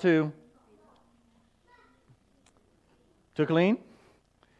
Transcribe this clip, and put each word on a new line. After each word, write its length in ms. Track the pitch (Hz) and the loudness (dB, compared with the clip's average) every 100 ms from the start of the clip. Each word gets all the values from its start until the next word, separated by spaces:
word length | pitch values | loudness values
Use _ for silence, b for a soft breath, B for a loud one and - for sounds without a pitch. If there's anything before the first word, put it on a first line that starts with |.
to, 280 | 185 160 151 147 - _ _ _ _ _ _ _ _ _ _ _ 960 988 _ _ _ _ _ _ _ _ _ _ _ _ _ _ _ - | 0 0 0 -8 -20 _ _ _ _ _ _ _ _ _ _ _ _ _ _ _ _ _ _ _ _ _ _ _ _ _ _ _ _ -6
to 100 | 151 | -2
clean. 320 | 165 185 240 - b b b _ _ _ | 0 0 -2 -8 b b b _ _ _